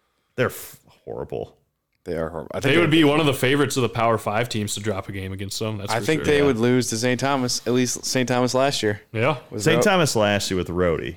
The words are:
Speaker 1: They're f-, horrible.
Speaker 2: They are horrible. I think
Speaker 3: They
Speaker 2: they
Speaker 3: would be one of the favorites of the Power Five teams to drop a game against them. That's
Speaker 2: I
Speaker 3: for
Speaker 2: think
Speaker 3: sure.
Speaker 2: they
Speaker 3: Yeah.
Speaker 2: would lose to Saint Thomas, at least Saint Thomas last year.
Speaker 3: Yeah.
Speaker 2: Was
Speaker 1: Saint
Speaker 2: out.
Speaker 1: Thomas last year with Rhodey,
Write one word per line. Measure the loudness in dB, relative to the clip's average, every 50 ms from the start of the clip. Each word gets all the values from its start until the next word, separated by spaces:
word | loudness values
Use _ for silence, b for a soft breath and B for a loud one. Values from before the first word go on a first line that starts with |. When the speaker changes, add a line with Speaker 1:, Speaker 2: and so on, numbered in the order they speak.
| b b b b _ _ _
Speaker 1:
They're | -2 -2 -2
f-, | -2 -6 -16 -18 -20 -20 _
horrible. | _ _ _ -16 -14 -12 -12 -10 -8 -8 -8 -8 -10 _ _ _ _ _ _ _ _ _ _ -10
Speaker 2:
They | -8 -6 -4
are | -6 -6
horrible. | -6 -10 -10 -10 -8
I | -4
think | 0
Speaker 3:
They | 2 2
Speaker 2:
they | 4 4
Speaker 3:
would | 4
be | 4 4 6
one | 6 4 4
of | 2
the | 2 0
favorites | 2 2 2 2 2 2 0 0 0
of | -2
the | 0
Power | 0 0 2 2 2 2
Five | 0 -2 -2 -2 -2 -2
teams | -2 -4 -4 -4 -6
to | -6
drop | -4 -4 -4 -4 -6 -8
a | -10
game | -10 -8 -8 -8
against | -8 -8 -8 -8 -6
them. | -6 -6 -6 -6
That's | -6 -4
Speaker 2:
I | -4 -2
Speaker 3:
for | 0
Speaker 2:
think | 0 -2 0
Speaker 3:
sure. | 2 2 2
Speaker 2:
they | 4
Speaker 3:
Yeah. | 4
Speaker 2:
would | 2 2 2
lose | 4 4 4 4 2 0
to | -2 -2
Saint | 0 0 0 0
Thomas, | 0 0 0 0 0 -2 -2 -4 -2
at | 0 2
least | 2 2 0 -2 -6 -4
Saint | -2 -2 0 0 0
Thomas | 2 0 0 2 2
last | 2 2 2 0 0 0
year. | -2 -2 -2 -6 _
Speaker 3:
Yeah. | -4 -2 0 0 0 -2 -6 -10
Speaker 2:
Was | -8 -2 0
Speaker 1:
Saint | 2 2 4
Speaker 2:
out. | 4
Speaker 1:
Thomas | 4 4 4 2 2 2
last | 2 2 4 2 2 0 -2
year | -2 -2
with | -2 -2
Rhodey, | 0 0 2 2 2 0 -2 -6 -10